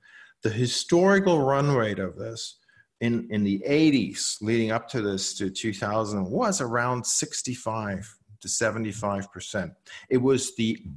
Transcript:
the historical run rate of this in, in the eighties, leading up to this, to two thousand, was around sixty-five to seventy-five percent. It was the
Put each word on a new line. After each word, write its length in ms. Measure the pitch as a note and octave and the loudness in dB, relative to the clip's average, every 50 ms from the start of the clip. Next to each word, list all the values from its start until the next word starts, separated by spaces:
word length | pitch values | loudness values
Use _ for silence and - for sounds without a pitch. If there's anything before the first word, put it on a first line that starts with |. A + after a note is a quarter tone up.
| _ - - - - - _ _ | _ -20 -20 -20 -20 -20 _ _
the 80 | - A2+ | -4 -2
historical 920 | G2+ A2+ B2+ B2 - - - - E3+ E3+ F#3 G3 G3 F#3+ G3 F#3 E3+ D3+ C3+ | 0 0 0 0 -2 -4 0 2 4 6 6 6 6 6 6 4 4 4 4
run 260 | C3+ C#3 C#3 C#3+ C#3+ | 4 4 4 4 4
rate 300 | C#3 B2 A2 G#2+ G2+ G2 | 4 4 2 2 0 -2
of 180 | F#2+ F2+ - | -4 -4 -6
this 380 | - A2 A2+ A2+ - - - - _ _ _ _ _ _ _ _ - | -8 -10 -10 -10 -10 -12 -12 -14 _ _ _ _ _ _ _ _ -2
in, 260 | A#2 A#2 A#2 A2+ - - | 0 0 0 0 -2 -2
in 140 | A2 G#2 G#2 | -2 0 2
the 200 | G2 G2 G2 - | 2 0 0 0
eighties, 720 | - C#3+ D#3 D#3+ D#3 C#3 B2 G2 F#2+ F#2+ - - - - - | 2 4 6 6 6 6 4 2 0 -4 -4 -4 -6 -6 -4
leading 300 | G#2 A2 A#2 A#2 A2+ A2 | -2 0 2 2 2 2
up 160 | A2+ A#2 - | 0 -2 -2
to 160 | - - A#2+ G#2 | -4 -4 -2 -2
this, 320 | G2+ G2 F#2 - - - | 0 -2 -2 -4 -6 -4
to 160 | - G2+ F#2+ | -4 -4 -4
two 240 | F#2 - - A2 G2+ | -4 -4 -4 -4 -4
thousand, 560 | - G#2+ G#2 G#2 A2 A2 G2+ G#2 G2+ F#2+ F#2 | -4 -2 0 0 0 0 0 -2 -2 -2 -2
was 280 | A#2+ G3 B3 G#3 F#3 - | -2 0 0 0 0 -2
around 460 | C3 A#2 A#2 A#2+ A#2+ B2 B2+ A#2+ A2+ | -2 -2 0 0 0 0 -2 -2 -2
sixty-five 1120 | - - - D3+ A2+ - - - C3 B2+ B2+ - A#2 A2 A2+ G#2+ G2+ F#2+ F#2+ A2 - - _ _ _ G#2+ - | -2 -2 -2 -2 -4 -6 -8 -8 -8 -8 -6 -6 -6 -4 -4 -4 -4 -4 -6 -8 -12 -16 _ _ _ -20 -12
to 100 | - - | -8 -6
seventy-five 840 | - - A#2 A2 G#2+ A2+ A2+ G#2+ G2+ A2 G#2+ G2+ G2+ G2 F#2+ - | -2 0 0 0 0 0 -4 -4 -4 -4 -2 -2 -2 -2 -4 -8
percent. 400 | - F#2 - - - G2+ F2 E2 - _ _ - - - - - | -12 -14 -10 -6 -4 -4 -4 -6 -10 _ _ -20 -20 -18 -2 0
It 80 | B2+ | 2
was 380 | B2+ B2 C3+ C3+ B2 - - - | 2 4 4 2 2 0 -2 -2
the 280 | A#2 A2+ A2 A2+ - - - - | 0 0 0 0 -2 -8 -14 -16